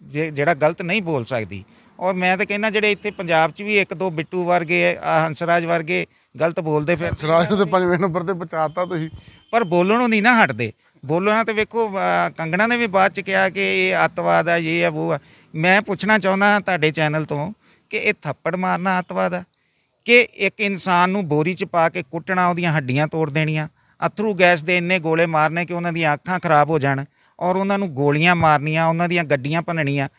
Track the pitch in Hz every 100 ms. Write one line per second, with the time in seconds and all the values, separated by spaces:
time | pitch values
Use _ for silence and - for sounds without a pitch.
0 | 139 143 160 143 151 151 151 175 175 214
1 | 165 139 110 123 95 95 - _ _ -
2 | 180 185 185 185 208 208 220 208 208 202
3 | 208 190 170 160 160 175 208 202 180 165
4 | 185 156 156 180 175 175 165 175 175 170
5 | 156 160 160 147 170 175 165 170 156 180
6 | 165 _ _ 131 165 185 156 151 151 165
7 | 170 - 156 165 165 202 175 185 180 175
8 | 190 175 170 175 170 160 156 170 180 170
9 | 156 - - - - 233 180 175 185 233
10 | 240 214 226 233 165 113 110 - _ _
11 | 135 165 202 220 220 214 214 233 214 190
12 | 180 175 175 147 160 180 226 240 226 190
13 | 190 202 196 190 190 196 190 190 185 175
14 | 160 175 170 170 165 170 160 165 170 156
15 | 165 147 - - _ 156 180 196 208 185
16 | 196 214 190 196 208 208 196 170 156 151
17 | 151 156 151 147 165 - _ _ - 214
18 | 214 - 151 - 160 180 185 175 190 180
19 | 175 185 185 180 185 _ _ _ _ _
20 | - 240 - - 190 - 202 185 185 175
21 | 180 202 165 151 156 170 196 175 165 185
22 | - 165 175 185 175 175 175 151 131 135
23 | 156 160 151 151 156 156 151 _ _ -
24 | 165 - 214 180 180 175 160 180 175 185
25 | 160 160 170 156 151 170 175 175 175 165
26 | 156 147 180 180 170 147 147 160 139 135
27 | 139 _ _ - 175 185 196 196 190 131
28 | 143 151 170 175 160 147 151 156 165 165
29 | 175 175 147 139 139 165 170 165 139 143
30 | 135